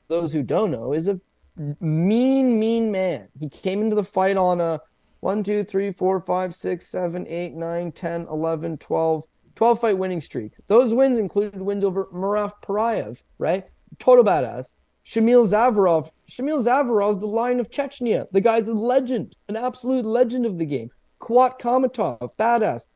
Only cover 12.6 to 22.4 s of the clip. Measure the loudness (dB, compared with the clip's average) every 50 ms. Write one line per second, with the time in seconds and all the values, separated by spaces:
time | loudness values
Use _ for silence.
12.6 | -8 -4 -2 -2 -2 -2 -2 -4 -4 -6 -10 -14 _ _ _ -4 -2 -2 -2 -2
13.6 | -4 -8 _ _ _ _ -20 -2 4 6 8 8 8 6 4 2 0 -2 -4 -8
14.6 | -12 -12 -16 _ _ _ _ _ _ -6 0 2 4 6 6 6 6 6 4 4
15.6 | 4 4 4 4 4 4 4 2 0 -4 -12 _ _ -16 -10 -6 -4 -2 -2 0
16.6 | 0 2 2 2 2 0 0 2 2 0 0 -2 -4 -4 -2 -2 -2 0 -2 -2
17.6 | -4 -4 -6 -6 -8 -8 -8 -6 -2 -2 -2 -2 -2 -2 0 2 2 4 2 2
18.6 | 0 0 -2 -2 0 2 2 2 2 0 -2 -4 -4 -6 -12 _ _ -10 -8 -6
19.6 | -4 -6 -6 -6 -4 -2 -2 -2 -2 0 0 2 2 0 0 -2 -2 -2 -4 -4
20.6 | -4 -4 -4 -6 -8 -10 -16 _ _ _ _ _ -4 0 4 4 4 4 0 -4
21.6 | -4 0 0 2 0 0 -2 -2 -4 -4 -4 -6 -10 -8 -4 -2